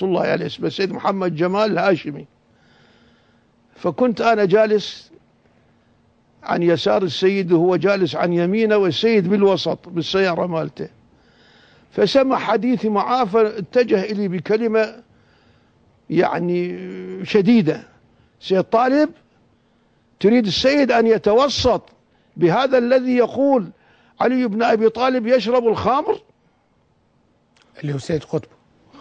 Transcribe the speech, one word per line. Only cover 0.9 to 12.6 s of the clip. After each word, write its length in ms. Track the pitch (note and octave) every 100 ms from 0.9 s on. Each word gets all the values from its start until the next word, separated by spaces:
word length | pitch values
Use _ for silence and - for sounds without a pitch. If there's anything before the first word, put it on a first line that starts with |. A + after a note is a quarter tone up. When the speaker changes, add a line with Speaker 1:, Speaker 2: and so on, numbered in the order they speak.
Speaker 1:
محمد 420 | C3 - G3 F#3
جمال 380 | D3+ F3+ G3 A3
الهاشمي، 540 | E3+ F#3+ F3 D#3 D3 - _ _ _ _ _ _ _ _ _ _ _ _ _ _
فكنت 460 | - F3 - B3+ G3+
أنا 240 | A3+ A3
جالس 680 | G3+ G3+ A3 G#3 - - - - _ _ _ _ _ _ _ _ _ _ _ _
عن 200 | - F3
يسار 400 | E3+ E3 G3 G#3+
السيد 500 | F#3 B2 F#3+ G3 F3+
وهو 240 | E3+ F3+ F3+
جالس 400 | F3 G3+ F3 -
عن 160 | F3+
يمينه، 440 | F3 F3 G#3+ A3 G#3+
والسيد 520 | G3 D3 A3 A3+ F3
بالوسط 600 | G3+ G3 F#3+ E3 E3 -
بالسيارة 580 | F3 D3+ F#3+ F#3+ E3+ F#3
مالته، 420 | E3 D3 - - _ _ _ _ _ _ _ _ _ _
فسمع 480 | - G#3 C4+ C4 A3+
حديثي 500 | - A3